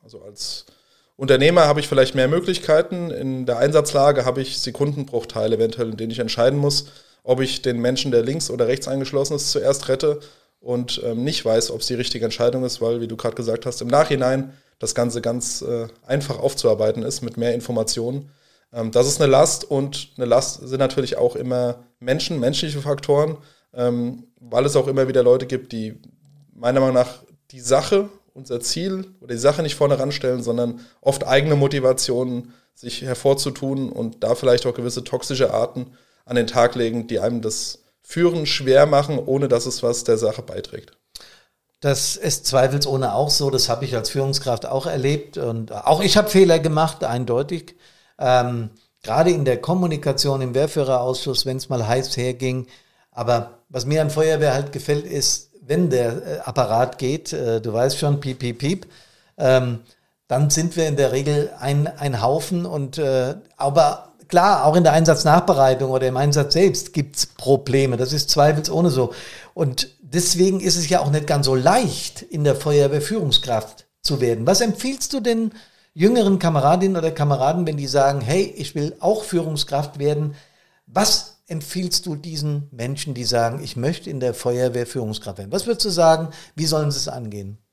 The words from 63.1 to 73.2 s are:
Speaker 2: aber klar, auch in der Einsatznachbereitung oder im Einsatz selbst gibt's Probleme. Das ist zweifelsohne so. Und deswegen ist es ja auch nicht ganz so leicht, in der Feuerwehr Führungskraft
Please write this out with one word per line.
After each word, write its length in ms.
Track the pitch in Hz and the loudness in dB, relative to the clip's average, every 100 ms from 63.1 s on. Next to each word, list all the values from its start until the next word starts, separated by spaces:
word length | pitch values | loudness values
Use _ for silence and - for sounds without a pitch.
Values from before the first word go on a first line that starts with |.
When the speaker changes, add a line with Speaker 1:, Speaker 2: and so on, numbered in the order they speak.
| 131 127 180 - _ | 0 -2 -6 -14 _
Speaker 2:
aber 520 | 139 139 151 - - _ _ | 0 4 4 2 -12 _ _
klar, 380 | 175 185 180 139 | 4 6 6 6
auch 100 | 165 | 6
in 80 | |
der 100 | 165 | 6
Einsatznachbereitung 1000 | 151 165 156 156 160 175 151 135 131 135 | 6 6 4 6 4 4 4 6 4 0
oder 160 | 131 127 | 0 0
im 100 | 131 | 0
Einsatz 360 | 147 147 143 | 2 2 2
selbst 380 | 160 190 - - | 4 4 2 -4
gibt's 320 | - 143 - - | -6 -4 -4 -8
Probleme. 720 | _ - 135 139 135 135 120 | _ 2 2 4 2 2 0
Das 160 | 127 | -2
ist 160 | 147 143 | -2 0
zweifelsohne 600 | 147 147 151 151 156 175 | 4 4 4 0 2 2
so. 240 | 131 120 - - - - | 2 0 -4 -16 -18 -18
Und 360 | - 147 131 - _ | -4 -4 -2 -8 _
deswegen 580 | 156 156 175 170 185 190 | -6 -2 0 2 2 2
ist 160 | 190 170 | 0 0
es 140 | 156 | 2
ja 100 | 185 | 2
auch 100 | 143 | 2
nicht 160 | 151 147 | 0 0
ganz 180 | 147 139 | 0 2
so 100 | 131 | 2
leicht, 680 | 131 214 214 - - - | 4 2 2 -4 -10 -14
in 200 | - 156 | -12 -2
der 120 | 147 135 | 0 0
Feuerwehr 460 | 151 147 139 147 | 2 4 4 2
Führungskraft 840 | - 220 | -2 -2